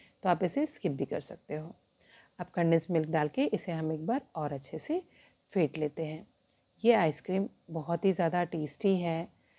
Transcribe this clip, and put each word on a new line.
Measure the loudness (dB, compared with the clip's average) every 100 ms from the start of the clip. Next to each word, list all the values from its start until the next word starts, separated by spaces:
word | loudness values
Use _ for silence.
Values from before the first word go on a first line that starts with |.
| -20 _
तो | 0
आप | 2
इसे | 2 0 -2
स्किप | -2 -4
भी | -2
कर | -4 -4
सकते | -8 -16 -10 -10
हो। | -10 -16 _ _ _ -20 _ -12
अब | -6
कंडेंस | 2 4 4 4
मिल्क | 0 2
डाल | 0 0
के | 0
इसे | 0 0 -4
हम | -4 -2
एक | -2 -2
बार | -4 -4 -6
और | -4
अच्छे | -6 -8 -10
से | -4 -4 -4 _ -20 _ _
फेंट | 0 0 0
लेते | -4 -4
हैं। | -6 -8 -14 _ _ _ _ _
ये | 4
आइसक्रीम | 4 4 0 -4 -2 -2 -8 -10
बहुत | -8 -4 0
ही | 2
ज़्यादा | 2 2 0
टेस्टी | -2 -2 -4 0 2 2
है, | 2 -2 -4 _ _